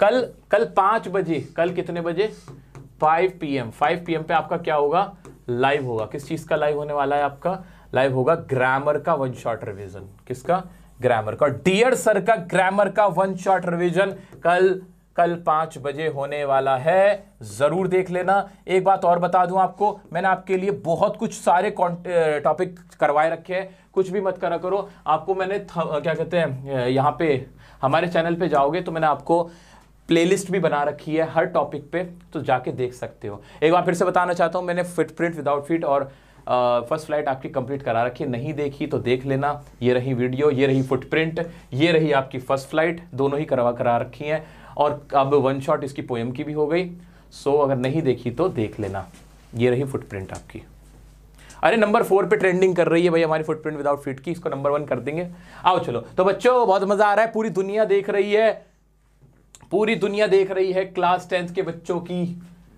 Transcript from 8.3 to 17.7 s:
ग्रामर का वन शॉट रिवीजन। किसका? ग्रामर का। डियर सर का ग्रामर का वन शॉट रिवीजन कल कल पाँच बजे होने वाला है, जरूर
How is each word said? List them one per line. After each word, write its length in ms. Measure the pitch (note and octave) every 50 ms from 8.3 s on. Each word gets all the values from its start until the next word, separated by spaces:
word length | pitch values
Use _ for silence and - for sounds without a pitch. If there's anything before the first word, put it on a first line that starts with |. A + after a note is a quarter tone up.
| E3+
ग्रामर 640 | C3+ - - B2+ B2 B2+ B2+ C3 C3+ C#3 D3 D3 D3
का 160 | C#3+ F3+ E3
वन 180 | C#3+ C3+ B2+
शॉट 320 | A#2 A2+ - B2 A2+ G#2+ -
रिवीजन। 360 | A2+ G2 G2 G#2 F#2 F#2 G2
किसका? 640 | F#2+ F#2+ - - _ - C3 C3 - - E3+ F#3 F3+ - - - - - - -
ग्रामर 340 | A#2 B2 A#2+ A2+ G#2+ G#2+ A2
का। 120 | - D3+
डियर 480 | C#3+ B2 G#2 - F3+ F#3 G3+ A#3 C4 B3
सर 260 | - - A3+ G#3+ G3+
का 160 | F3 G#3+ A3+
ग्रामर 520 | F#3+ E3+ - F3+ F3+ F#3 F#3 G3 G3+ G#3 F#3+
का 180 | G3 A3 G#3
वन 300 | G3 D#3+ F3 F#3+ F#3+ F#3+
शॉट 300 | F3+ - G3 F#3+ F3+ F3+
रिवीजन 440 | F3 E3+ E3+ F3+ F3 E3 F3 G3 G3 F#3+ - - - - -
कल 400 | - E3 F3 F3+ F#3 F#3+ F#3 F#3 - - - _ _ _ _
कल 180 | - F3 F3 E3+
पाँच 440 | E3+ E3+ E3+ D#3 D#3 D#3+ D#3+ - C#3
बजे 300 | B2+ C#3+ C#3 C#3+ D#3+ D#3
होने 360 | C#3 C#3 C#3 C#3+ D3 D3 C#3+
वाला 320 | C#3 C3+ C3+ C3 C3+ C3+
है, 480 | B2+ B2+ D#3+ F3+ F#3+ G3 G3+ G3+ G3 - - _ _
जरूर 460 | A2+ G#2 G2+ G#2+ C#3 D3